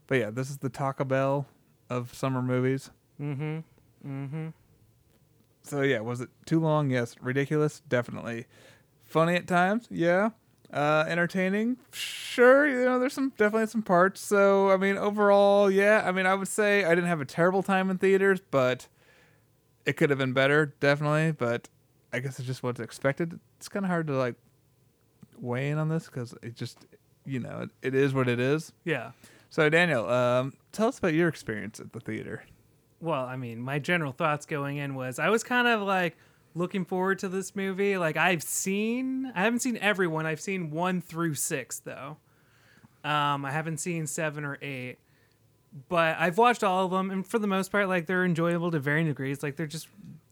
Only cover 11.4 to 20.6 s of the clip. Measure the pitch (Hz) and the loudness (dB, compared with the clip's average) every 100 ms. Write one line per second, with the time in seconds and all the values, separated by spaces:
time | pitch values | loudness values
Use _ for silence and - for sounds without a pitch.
11.4 | 185 208 226 254 _ - - - - - | 0 0 -2 -4 _ -12 -10 -10 -6 6
12.4 | 247 277 294 247 254 254 254 - 269 - | 8 8 6 2 2 2 0 -2 -4 2
13.4 | 208 220 220 226 214 175 190 - - 202 | 2 2 0 -4 2 6 6 2 0 4
14.4 | 196 196 196 190 196 196 208 208 202 202 | 6 6 4 4 2 0 -2 2 6 6
15.4 | 202 202 202 190 202 214 180 185 185 196 | 6 6 6 6 6 4 2 0 2 0
16.4 | 190 - 208 202 170 175 175 165 131 - | -2 0 2 4 4 2 2 -2 -4 2
17.4 | 175 190 180 190 190 185 190 190 196 185 | 2 2 0 0 0 0 4 4 4 2
18.4 | - 135 127 123 - _ _ _ _ _ | 0 0 2 0 -6 _ _ _ _ _
19.4 | _ _ _ _ - 135 156 135 131 127 | _ _ _ _ -4 0 2 2 0 2
20.4 | 135 147 | 4 4